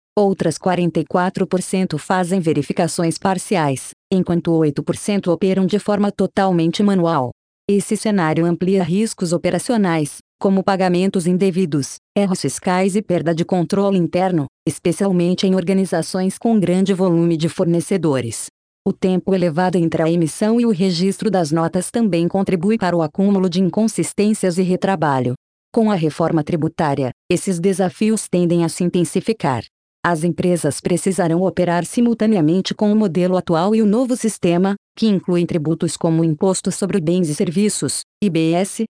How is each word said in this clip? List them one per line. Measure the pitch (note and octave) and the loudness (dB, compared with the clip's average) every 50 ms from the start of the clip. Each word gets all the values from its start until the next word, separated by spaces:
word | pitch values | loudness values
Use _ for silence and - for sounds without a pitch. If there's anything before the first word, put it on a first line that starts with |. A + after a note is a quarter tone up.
| _ _ - G#3 | _ _ -2 0
Outras | G3+ G3 F#3+ - G3+ E3 D3 - | 2 2 2 0 0 -2 -2 -2
quarenta | - F#3+ F3+ F3+ F3 E3+ - E3+ | -2 -2 0 0 0 0 0 -2
e | D3 | -2
quatro | - - F3 F3+ F#3+ - - G3 | -2 0 0 0 0 0 -2 -4
por | - - F3+ - | -2 -2 -4 -4
cento | - - F#3+ F#3+ F3+ - | -2 -2 -2 -2 -2 -4
fazem | D3 - - G3 F#3 F#3 E3 F#3+ G3 | -6 -4 -2 -2 -2 0 0 0 0
verificações | D#3 D#3+ D3 D3 C#3 - D#3 - F3 D#3+ - - F3 E3 D#3 | 0 0 0 0 0 -2 -2 -2 -2 -2 -2 -2 -2 -2 -2
parciais, | - - G3 F#3+ F#3 - - G#3+ F3+ D#3 C#3+ C3+ B2 - - - _ _ - G3 | -2 -2 -2 -2 -2 -2 -2 -2 0 0 0 -2 -4 -6 -12 -18 _ _ -2 -2
enquanto | F#3 F3 - F3 E3+ - E3+ E3 | 0 0 0 0 -2 0 0 2
oito | D#3+ D#3+ D3+ C#3 - D3 | 2 2 2 0 -2 -4
por | - C#3 | -4 -6
cento | - - - G3+ G3 - F3 | -6 -4 -2 -2 -2 0 -2
operam | E3 - - F#3+ F#3+ F#3+ F#3+ | -2 0 0 0 0 2 0
de | E3+ G#3 G3+ | 0 0 -2
forma | - - G#3 G3+ G#3 G3+ - | -2 0 0 0 0 0 0
totalmente | - G3 F3+ - - G3 F#3+ F3+ E3+ D#3+ E3 F3 - G#3 | -2 -2 -2 0 0 0 2 2 2 2 0 0 2 2
manual. | G3+ G3 F#3 E3+ E3 E3 C#3+ B2+ A#2+ - _ _ _ _ _ _ | 2 2 2 2 2 2 0 -2 -4 -6 _ _ _ _ _ _
Esse | - G3+ G3+ - - A3 | 0 0 0 0 0 -4
cenário | G3+ - A3 G#3 G3 D#3+ D#3 D#3+ E3 E3 | -2 -2 0 0 2 2 2 2 2 2
amplia | E3+ F3 D#3+ F#3 F3+ G3 G3 F3+ | 0 0 0 0 0 2 2 2
riscos | D3 F3 G3+ A3+ A3 - - F#3+ E3 F3 | 0 0 0 0 -2 -4 -4 -4 -2 -2
operacionais, | E3 - F3 E3+ F3 - - B3 A3 G3 F3 E3 D#3+ D3+ D3 - - - _ _ - | -2 -2 0 -2 -2 -2 0 0 2 2 2 2 0 -2 -4 -6 -12 -20 _ _ -2
como | - G3 F#3+ F#3+ F3+ | 0 2 2 2 2
pagamentos | - G3 F3+ F#3+ F3+ F3 F3 F#3+ G3 - G3 D#3+ | 2 0 2 2 2 2 2 2 0 0 0 0
indevidos, | F3+ F3+ F3 G3 F#3+ D#3 F#3 F#3+ D3+ D3 D3 C3 - - - _ _ - | 0 0 2 2 0 0 0 -2 0 0 -2 -4 -4 -8 -16 _ _ -2
erros | G3+ G3+ F#3+ F#3+ - - | 0 0 0 0 -2 -4
fiscais | F3 - - - F#3+ F3+ F#3 F#3+ G3 F3+ | -4 -6 -4 -2 -2 0 2 2 0 0
e | A3 | -2
perda | G#3+ - F3+ E3+ D3 E3 E3+ | -2 0 -2 -2 0 0 0
de | D#3 F3 | -2 0
controle | - F#3+ F#3 E3 - - F#3+ G3+ G3 G3 | 0 0 0 0 0 0 0 2 2 2
interno, | F#3 E3+ D#3 - F3 F#3 F#3+ F3+ D#3+ C#3 A#2+ _ _ - - | 2 0 0 0 0 0 2 0 0 -2 -2 _ _ -6 -6
especialmente | - - - F3+ D#3+ - G3+ G3+ F3+ F3 E3+ F3 F#3 - - | -6 -2 -2 -2 -2 0 0 0 2 2 2 2 0 0 2
em | F#3+ F#3 | 2 2
organizações | F#3+ E3+ F3 F#3+ F#3+ F#3+ F3 - E3 D#3+ - - F#3 F#3 F#3+ - | 2 0 0 0 0 0 0 0 -2 -2 -2 -2 -2 -2 -2 -2
com | - - A#3 A3+ G#3+ | -2 0 2 2 2
grande | E3+ F3 F3 F#3 F#3+ F#3 G3+ | 2 2 2 2 2 2 0
volume | E3+ F#3+ F#3 E3 E3+ E3+ E3+ E3+ D#3 | 0 2 2 2 2 2 2 0 0
de | D#3+ E3 | -2 -2
fornecedores. | - - F#3 E3+ E3+ E3+ D#3 - G3 F#3+ D#3+ D#3+ C#3 B2+ A#2+ A#2 G#2+ - - - _ _ _ _ _ _ - | -2 0 0 2 2 0 0 0 -2 -2 0 0 0 0 -2 -4 -8 -10 -12 -14 _ _ _ _ _ _ -6
O | G3 F#3+ | -6 -4
tempo | - - F#3 F#3 F3+ - - F#3+ | -2 0 0 0 0 0 0 0
elevado | F#3 F3 F3 D3 F3 F#3 F#3 E3+ | 0 0 0 0 0 0 0 2
entre | F#3 E3 E3 E3 E3 E3 | 2 0 0 0 0 0
a | D#3+ | 2
emissão | E3+ F3 E3 D3 - - G#3+ G#3+ A3+ A#3+ | 2 2 0 -2 -2 -2 -2 0 2 2
e | A#3 | 2
o | A#3 G#3+ | 2 2
registro | D#3 G3 F#3+ F3 D#3+ F#3 G3 F#3+ - - A3 | 2 0 0 0 0 0 -2 -2 -2 -2 0
das | G3+ F#3 E3+ C#3 D#3 | 0 0 0 0 0
notas | E3 E3 D#3+ - F#3 F3 - | 0 0 0 -2 -4 -4 -4
também | - A#3 A#3 G3+ F3 E3 E3+ | -2 0 0 0 2 0 0
contribui | F3 - F#3+ G3 - F#3 F3 D#3+ G#3 A3+ | 0 0 -2 0 0 -2 0 0 0 0
para | A3+ F#3+ F3 E3+ | 0 0 0 0
o | F3 | 0
acúmulo | D#3+ D3+ - - G3 G3+ G3+ F#3+ F#3 F#3+ | 0 0 0 0 0 2 2 2 2 0
de | D#3+ F#3 | 0 0
inconsistências | F#3+ E3+ - G#3 A3 A3 - - E3 - - - G3+ G#3+ A3 - - F#3 E3 F3+ | 0 0 0 0 0 0 0 -2 -4 -4 -2 0 0 0 0 0 0 -2 0 0
e | F#3+ | 0
retrabalho. | F3 F#3 F3+ - G3 G3 D#3+ E3 D3+ C3+ C3 B2 B2 B2+ - _ _ _ _ _ _ - | 0 0 0 0 0 0 0 2 0 2 2 0 -2 -2 -6 _ _ _ _ _ _ 0
Com | A#3+ A3 G#3+ | 0 2 2
a | G#3 | 2
reforma | E3+ E3 D3+ - - E3 D#3+ D#3+ D#3+ D3 | 2 0 0 0 0 0 0 2 0 0
tributária, | - F3+ D#3+ C#3+ D#3+ - - E3+ D3 C#3 C#3 C3+ A#2+ - _ _ - | 0 -2 -2 -2 -2 -2 0 0 0 0 0 -2 -4 -4 _ _ -2
esses | F3+ D#3+ - G3+ F#3+ E3 | -2 -2 0 -2 -4 0
desafios | E3 G3 F#3+ E3 F#3+ F3 - - A3 G#3+ A3 G#3 - - | 0 0 0 0 0 -2 -2 0 0 0 0 0 -2 -2
tendem | - F3 F3 E3+ F3 E3+ E3 | 0 0 2 2 2 2 0
a | E3 | 0
se | - - F3+ | -2 -2 -2
intensificar. | F3 - F3+ E3 - - F#3+ - - A3 - - D3 B2+ A2+ - - _ _ _ _ _ _ - | 0 0 0 0 0 -2 -4 -2 -2 -4 -2 -2 -2 -2 -2 -6 -10 _ _ _ _ _ _ -2
As | F3 F3 D#3 D#3+ | -2 -2 0 0
empresas | F3 D#3+ - - F3+ F3+ D#3 - D3 C3 - | -2 -2 0 0 0 0 0 0 -2 -4 -2
precisarão | - F#3 F3+ E3+ - G3 F#3 - F3+ E3 E3 F3 F#3 | -2 -2 -2 0 0 -2 -2 0 0 0 0 0 0
operar | F3+ - - F3+ F3 E3+ F3 E3+ | 0 0 0 0 0 0 -2 -2
simultaneamente | - - B3 A#3+ A#3 A#3 A3+ G#3+ A3 A3 F#3+ D3+ D3+ E3+ F#3+ F3+ - - | -2 -2 0 0 2 2 0 0 2 2 2 4 2 2 2 0 -2 -2
com | - G#3+ G#3 G#3 | 0 0 2 2
o | |
modelo | A3 G#3+ F#3+ D3 F3+ F3 F3+ F#3 | 2 2 2 0 0 0 2 0
atual | F3+ - - E3+ D#3 F3 G#3 A3 | 0 0 0 0 2 2 2 2
e | A3 | 2
o | A3+ | 4
novo | G3+ G3 A#3+ C4+ A#3 B3+ | 4 2 2 2 0 -2
sistema, | - - A3 - - - F3 E3+ F3 F#3 G3 G3+ - _ _ _ - | -2 -2 -4 -4 0 0 2 2 2 2 0 0 -4 _ _ _ -2
que | A3 | 0
inclui | A3 G3+ F3 - - F3 F3 F3 | 2 2 2 0 0 0 0 0
tributos | D#3+ - F3 C#3+ D#3 E3 D#3+ F3+ D#3+ - | 0 -2 -2 -2 -2 -2 -2 -2 -4 -4
como | - - E3+ D#3+ D#3+ E3 | -2 -2 0 2 2 2
o | |
Imposto | E3 D#3 D3+ - F#3+ F#3 - - G3+ - | 2 0 0 0 0 0 0 -2 -4 -4
sobre | - G3+ F3+ E3 G3+ | -4 -4 -2 -2 -2
Bens | D#3 D#3+ F3 F#3 F3+ D3+ | 0 0 0 0 0 0
e | D3+ | 0
Serviços, | - D#3 F3 D3+ F#3+ G#3+ G#3 - - D#3 C3+ - - - _ _ - | -2 -2 -2 0 0 0 0 0 -2 -4 -4 -4 -6 -8 _ _ -4
I | G#3 G3+ | -2 0
B | D#3 D#3+ D#3+ D#3+ | 0 2 0 2
S, | E3+ F3 G3 G3 - - A3+ - _ | 2 0 0 -2 -4 -6 -8 -8 _